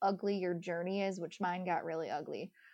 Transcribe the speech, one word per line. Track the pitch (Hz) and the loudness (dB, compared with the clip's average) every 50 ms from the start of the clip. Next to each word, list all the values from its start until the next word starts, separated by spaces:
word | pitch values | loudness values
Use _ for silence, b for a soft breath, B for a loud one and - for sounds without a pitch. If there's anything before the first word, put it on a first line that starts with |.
| - | 2
ugly | 196 196 190 - 202 202 196 | 2 2 4 2 2 2 2
your | 185 180 175 | 2 2 0
journey | 170 170 180 170 170 170 180 190 202 196 | 0 0 -2 -2 0 0 0 2 2 2
is, | 196 190 190 | 0 0 -2
which | 170 165 - - | -4 -6 -4 -2
mine | 196 180 175 185 185 | -2 0 0 0 0
got | 180 170 160 - | 0 0 0 0
really | 165 160 160 160 113 | -2 -2 -2 -2 -2
ugly, | 113 147 - - 147 104 147 - b b b b | -2 -4 -4 -4 -6 -6 -6 -8 b b b b